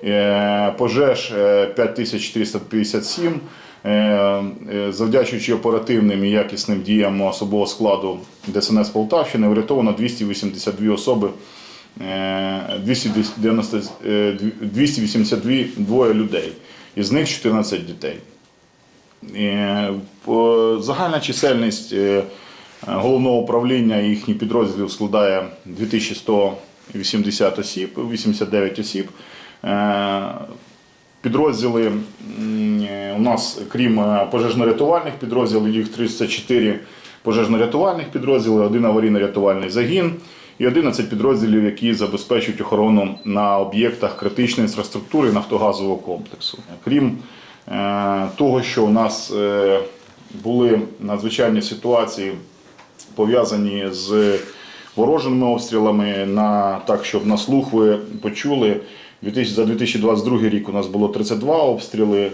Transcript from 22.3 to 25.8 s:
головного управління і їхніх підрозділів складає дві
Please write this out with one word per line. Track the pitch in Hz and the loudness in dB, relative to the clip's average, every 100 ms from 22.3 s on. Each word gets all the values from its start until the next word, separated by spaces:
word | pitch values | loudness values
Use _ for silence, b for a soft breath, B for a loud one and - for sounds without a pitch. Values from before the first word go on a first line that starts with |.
| B B B B B - | B B B B B -6
головного | 95 113 131 127 120 | -2 2 2 4 2
управління | 107 117 123 127 113 107 | 2 0 2 2 2 2
і | 104 | 2
їхніх | 104 - 104 | 0 -2 -4
підрозділів | 110 113 104 95 98 | 0 0 0 -2 -6
складає | - 107 104 101 95 92 - 95 | -4 -2 2 2 2 -4 -12 -16
дві | 90 | -6